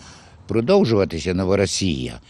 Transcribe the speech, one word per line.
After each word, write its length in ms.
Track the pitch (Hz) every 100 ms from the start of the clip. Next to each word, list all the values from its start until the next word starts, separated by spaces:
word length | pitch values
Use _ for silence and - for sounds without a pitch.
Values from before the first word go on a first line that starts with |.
| - - - - -
продовжуватися 880 | 113 120 196 139 104 95 82 87
Новоросія, 840 | 90 92 98 95 - 95 67 62 60 -